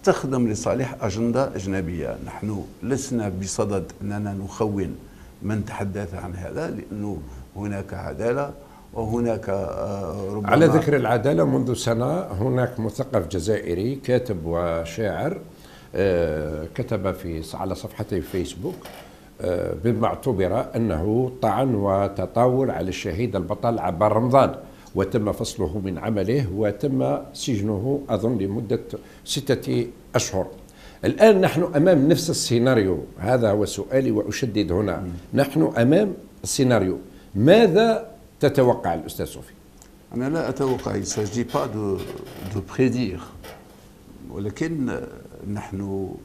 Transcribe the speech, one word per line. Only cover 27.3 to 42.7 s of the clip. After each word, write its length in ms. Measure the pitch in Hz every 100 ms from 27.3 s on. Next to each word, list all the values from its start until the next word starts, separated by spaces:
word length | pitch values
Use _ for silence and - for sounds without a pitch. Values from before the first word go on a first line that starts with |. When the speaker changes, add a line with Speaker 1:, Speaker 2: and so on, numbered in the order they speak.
Speaker 2:
سجنه 680 | - - 110 104 101 123 143 -
أظن 280 | 107 113 120
لمدة 420 | 98 104 104 117 - 107 - - -
ستة 640 | 143 127 123 143 123 117 - - 123
أشهر. 320 | - 95 - - - - - - 95
الآن 360 | - 220 196
نحن 220 | 175 151 175 147
أمام 320 | 175 165 139
نفس 220 | 175 -
السيناريو، 720 | 139 - 117 123 123 95 82 64 -
هذا 340 | 95 127 113
هو 140 | 104 101
سؤالي 460 | - 98 131 131
وأشدد 600 | 107 104 107 117 104 90
هنا، 280 | 87 101 82
Speaker 1:
مم. 100 | 90 85 -
Speaker 2:
نحن 400 | 127 139 156 151 -
أمام 360 | 120 170 208 - - -
السيناريو، 540 | - - 127 113 95 87 - - - 98
ماذا 720 | 127 208 226 170 226 220 - - - -
تتوقع 540 | 147 131 123 113 90
الأستاذ 320 | 82 73 - 76
صوفي؟ 280 | - - - - - - - - 117
Speaker 1:
أنا 140 | 131
لا 200 | 160 123
أتوقع، 520 | 131 135 123 - 101
il 40 | 95
s'agit 400 | - 104 113 117
pas 140 | 143 139 107
de, 240 | 104 92 - - - - 95 98
de 40 | -